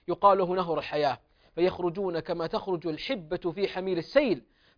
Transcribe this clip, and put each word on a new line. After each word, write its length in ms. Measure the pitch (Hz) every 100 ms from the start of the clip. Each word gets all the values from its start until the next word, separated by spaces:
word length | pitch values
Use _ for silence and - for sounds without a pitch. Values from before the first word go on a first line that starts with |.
| -
يقال 300 | 170 202 196
له 160 | 180
نهر 240 | 185 170 151
الحياة، 400 | - 151 143 120 _ _ _
فيخرجون 680 | - 180 180 175 165 196 165
كما 260 | 156 170 160
تخرج 400 | 220 196 175 170
الحبة 500 | 151 - 262 156 180
في 320 | 180 165 190
حميل 300 | 190 190 170
السيل، 440 | 156 269 285 143 - _ _